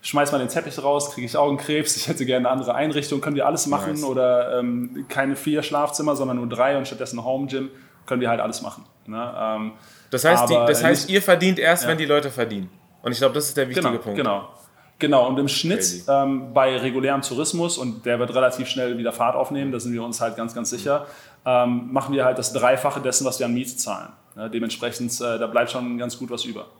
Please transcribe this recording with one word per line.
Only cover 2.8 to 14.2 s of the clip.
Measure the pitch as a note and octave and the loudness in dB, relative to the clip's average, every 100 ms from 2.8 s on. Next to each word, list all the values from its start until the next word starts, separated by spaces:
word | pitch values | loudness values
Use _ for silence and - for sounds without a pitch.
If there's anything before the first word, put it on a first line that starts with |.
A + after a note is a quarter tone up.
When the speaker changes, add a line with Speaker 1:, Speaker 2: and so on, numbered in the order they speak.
| D#3 D3+ C#3+ C#3 | 0 -2 -2 -4
Speaker 1:
können | D3+ | -2
wir | C#3+ C3 | 0 0
alles | D#3+ C#3+ | 0 0
machen. | C#3+ D#3 | -2 -2
Speaker 2:
Nice. | D3+ | -4
Speaker 1:
Oder, | C#3+ B2+ B2+ B2 B2 B2 | -2 2 4 4 2 0
ähm, | B2 A#2+ B2 - C3+ | -2 -2 -4 -8 -6
keine | C#3 C3+ | -2 -2
vier | C3+ - D3+ | -2 0 -2
Schlafzimmer, | D3 D3 D3 - D3+ | 0 -2 -2 0 -2
sondern | C#3 C3 B2 | 0 -2 -2
nur | A#2+ | -4
drei | A#2 C3 C#3 | 0 2 2
und | B2+ | -4
stattdessen | A2+ A#2+ A#2+ | -8 -8 -6
Home | A#2+ C3+ C#3 | -4 -4 -2
Gym, | C3 C3+ - - _ - | -4 -6 -12 -20 _ -4
können | B2 | 0
wir | A#2+ | 2
halt | A#2 | 0
alles | A2 - | -2 -4
machen. | G2+ - - _ - | -10 -14 -20 _ -12
Ne? | A2 A#2+ - | -10 -8 -4
Ähm, | A2 A2 G#2+ - - - _ | -4 -2 -6 -10 -20 -20 _
Speaker 2:
Das | B2+ | 2
heißt, | D#3 F3+ A2+ | 6 6 6
die, | |
Speaker 1:
aber | B2 A#2+ | 6 6
Speaker 2:
das | C3 | 4
heißt, | - - - | 4 4 4
Speaker 1:
nicht | F#3+ | 2
Speaker 2:
ihr | |
verdient | F#3+ F3 F3+ F3+ | 6 6 6 4
erst, | D#3+ F3 | 4 2
Speaker 1:
Ja. | D3+ | 2
Speaker 2:
wenn | D#3+ | 0
die | D3+ | 2
Leute | D3 C#3+ | 2 2
verdienen. | B2+ A2+ G2+ F#2 - _ _ | -2 -2 -2 -8 -12 _ _
Und | A#2+ | -6
ich | A#2+ | 2
glaub, | C3+ | 2
das | D3+ C#3 | 2 -2
ist | D3 | 0
der | B2+ | 0
wichtige | C#3 D3 | 0 0
Speaker 1:
Genau, | A#2 | 0
Speaker 2:
Punkt. | A2+ | -2
Speaker 1:
genau. | G2+ | -2